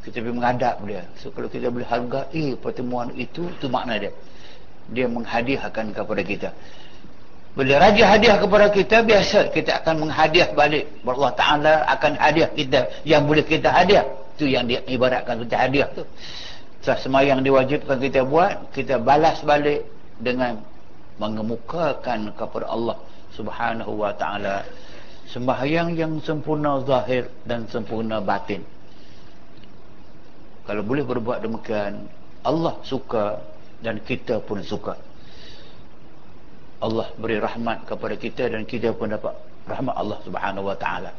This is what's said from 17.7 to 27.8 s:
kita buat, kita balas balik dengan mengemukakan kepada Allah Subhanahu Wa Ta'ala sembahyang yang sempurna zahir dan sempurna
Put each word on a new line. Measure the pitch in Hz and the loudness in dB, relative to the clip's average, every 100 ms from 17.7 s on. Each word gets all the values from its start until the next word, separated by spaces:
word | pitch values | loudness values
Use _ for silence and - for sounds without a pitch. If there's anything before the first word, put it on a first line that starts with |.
| 143 - 131 | 0 0 0
kita | 135 127 127 | 2 2 4
buat, | 151 190 185 - - | 4 4 2 -6 -6
kita | 127 127 | 0 0
balas | 117 143 156 156 | 6 6 6 2
balik | 151 147 147 147 - - - - | 2 4 4 0 -2 -8 -8 -4
dengan | 117 123 123 110 107 - - - - - | -2 0 0 -2 -8 -8 -8 -8 -8 -4
mengemukakan | 104 110 110 117 - 165 160 131 - 117 107 98 | -4 -2 -4 -4 -4 -2 0 0 -2 -2 -4 -6
kepada | 110 117 - | -6 -4 -4
Allah | 110 117 - - - - | -2 -2 -2 -6 -8 -8
Subhanahu | - 107 - 117 113 104 110 | -6 -6 -2 -2 -2 -4 -2
Wa | 104 101 | -2 0
Ta'ala | 85 101 101 98 - - - - - - - | -2 -2 -2 -2 -4 -8 -8 -8 -8 -8 -8
sembahyang | 123 123 127 135 165 170 165 | -4 0 0 2 0 0 0
yang | 160 156 | -2 -2
sempurna | - 156 139 151 147 139 | -2 -4 0 0 2 0
zahir | 127 127 123 127 120 - - | 2 2 2 0 0 -6 -4
dan | 117 110 | -4 -2
sempurna | 117 | -4